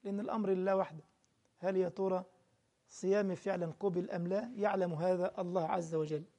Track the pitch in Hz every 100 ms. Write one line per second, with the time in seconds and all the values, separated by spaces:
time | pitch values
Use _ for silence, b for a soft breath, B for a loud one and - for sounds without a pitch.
0 | 208 202 247 220 202 190 190 190 190 160
1 | - _ _ _ _ _ 175 185 180 170
2 | 190 185 185 _ _ _ _ _ _ -
3 | 185 202 202 180 - 185 170 156 196 175
4 | 185 185 170 190 233 240 202 196 180 156
5 | 175 185 180 - 180 185 160 185 165 160
6 | 156 151 170